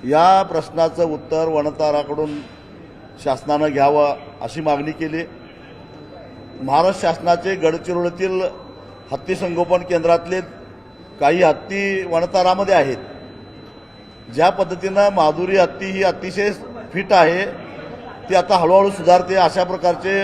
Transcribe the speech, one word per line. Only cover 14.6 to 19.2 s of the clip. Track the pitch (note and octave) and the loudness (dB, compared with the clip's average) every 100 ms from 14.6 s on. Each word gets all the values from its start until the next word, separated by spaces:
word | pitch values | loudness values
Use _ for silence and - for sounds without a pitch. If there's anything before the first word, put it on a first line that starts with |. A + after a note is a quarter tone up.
| F3+ F3+ F#3+ G3 G3+ | -4 -4 -2 2 2
माधुरी | G3 D#3 D3+ F#3 F#3+ | 4 0 0 0 2
हत्ती | F3 - G3 | 2 0 -8
ही | F#3+ | 0
अतिशय | F#3+ F3 F#3 G3 G#3 G3 - - - | 0 0 -8 -4 -4 -4 -12 -16 -10
फिट | F3 F#3+ | -8 2
आहे, | G3 D#3+ F3+ G3+ - - - - - - - - | 6 6 2 -4 -8 -16 -16 -16 -16 -16 -16 0
ती | F#3 | 0
आता | F3 F#3+ | 4 2
हळूहळू | E3 F#3+ G3+ | 6 6 4
सुधारते, | F#3+ E3 F3+ | 2 4 4